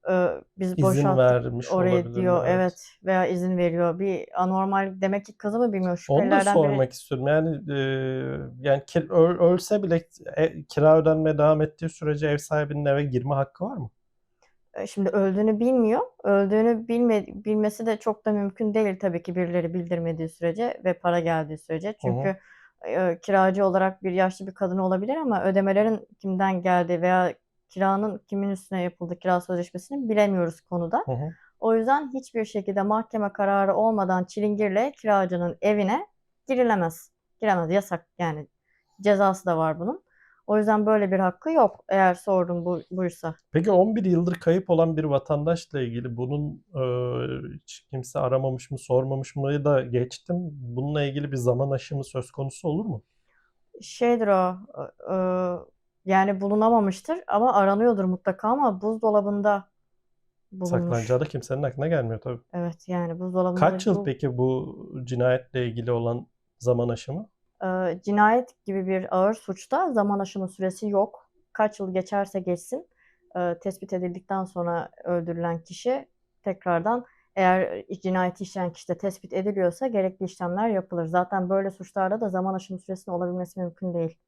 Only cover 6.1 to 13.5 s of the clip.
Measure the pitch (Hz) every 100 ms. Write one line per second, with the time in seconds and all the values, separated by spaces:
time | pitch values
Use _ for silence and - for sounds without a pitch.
6.1 | 143 240 196 196 202 147 135 131 - -
7.1 | 131 139 151 160 151 165 143 135 135 131
8.1 | 131 131 139 135 127 139 139 - 170 160
9.1 | 175 165 180 175 180 180 208 190 165 165
10.1 | - - 147 160 156 147 - 151 160 160
11.1 | 156 156 151 151 156 151 - 165 - 156
12.1 | 147 151 147 - 151 147 147 143 139 147
13.1 | 123 127 139 135